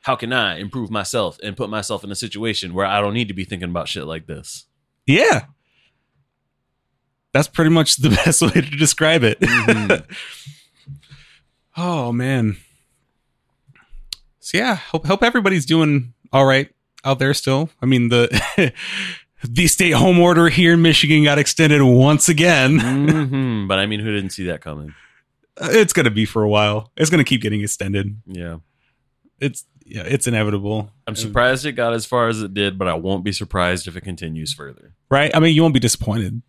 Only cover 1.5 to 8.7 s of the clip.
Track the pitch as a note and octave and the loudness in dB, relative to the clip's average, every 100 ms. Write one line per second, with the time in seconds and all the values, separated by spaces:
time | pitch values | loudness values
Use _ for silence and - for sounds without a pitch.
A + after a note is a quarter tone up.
1.5 | F#2 G#2 A2 G2+ G#2 G2+ G2 G#2+ G2+ A2+ | -10 -8 -8 -8 -8 -8 -12 -10 -8 -6
2.5 | G2+ F#2 F2+ G2 G2+ G2+ A2 A2+ F#2+ F#2 | -6 -8 -4 -2 0 -2 -4 -6 -8 -10
3.5 | F#2 F2+ F2 D#2 - D2+ D#2+ D#2 D2 - | -8 -6 -6 -8 -10 -10 -12 -12 -16 -16
4.5 | - _ _ _ _ - D#3 A4 A3+ - | -20 _ _ _ _ 0 2 4 2 -4
5.5 | _ _ _ _ _ _ _ _ _ _ | _ _ _ _ _ _ _ _ _ _
6.5 | _ _ _ _ _ _ _ _ C3 D3+ | _ _ _ _ _ _ _ _ -2 -2
7.5 | - D#3+ E3 D3 - B2+ G#2+ E3+ D3+ E3 | 0 2 4 2 2 2 2 2 2 2
8.5 | - C#3+ | 2 -2